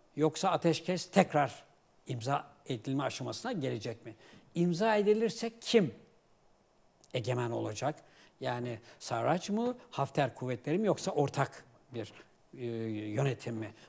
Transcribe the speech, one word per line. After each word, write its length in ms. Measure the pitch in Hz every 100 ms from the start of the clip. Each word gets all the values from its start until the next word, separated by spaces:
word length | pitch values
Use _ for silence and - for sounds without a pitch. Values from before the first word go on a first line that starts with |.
| _ -
Yoksa 340 | 151 151 190
ateşkes 600 | 165 170 156 - 180 -
tekrar 540 | - 180 151 139 - - _ _ _ -
imza 440 | 127 110 139 - - -
edilme 360 | 123 110 135
aşamasına 500 | - - 123 110 233
gelecek 540 | 226 131 120 110 110 -
mi? 80 | 117 - - - -
İmza 420 | 175 170 220 214
edilirse 540 | 202 214 220 - 233 -
kim 340 | - 233 165 - - _ _ _ _ _ _ _ _ _ - 127
egemen 360 | 113 123 120
olacak? 440 | 117 110 107 135 151 - - - _
Yani 380 | 131 123 123 113 - -
Sarraj 520 | - 120 117 170 -
mı, 260 | 202 240 247 -
Hafter 440 | - 139 - 131 -
kuvvetleri 440 | 127 123 - 165
mi, 80 | 214
yoksa 240 | 139 -
ortak 540 | - 139 - 135 - - - _ 123
bir, 180 | 104 - - _ _ -
e, 80 | 123
yönetim 920 | 113 113 107 107 107 139 123 - 113
mi? 160 | 107 -